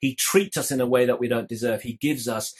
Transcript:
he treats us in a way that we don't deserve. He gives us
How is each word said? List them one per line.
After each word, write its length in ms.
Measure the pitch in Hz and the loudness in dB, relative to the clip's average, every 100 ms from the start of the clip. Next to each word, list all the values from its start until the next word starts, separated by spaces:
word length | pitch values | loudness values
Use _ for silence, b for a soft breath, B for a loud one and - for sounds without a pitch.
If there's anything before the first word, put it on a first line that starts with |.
he 160 | 135 123 | -2 0
treats 400 | - 196 196 156 | 2 2 2 -2
us 160 | 135 | -2
in 80 | 131 | 0
a 60 | 123 | 2
way 180 | 123 | 4
that 160 | 123 120 | 4 2
we 80 | 120 | 0
don't 200 | 117 101 | -2 -2
deserve. 340 | 113 120 107 | -4 -2 -2
He 100 | 123 | -4
gives 340 | 113 147 139 117 | -4 -2 -2 -2
us 260 | 110 - B | -4 -6 B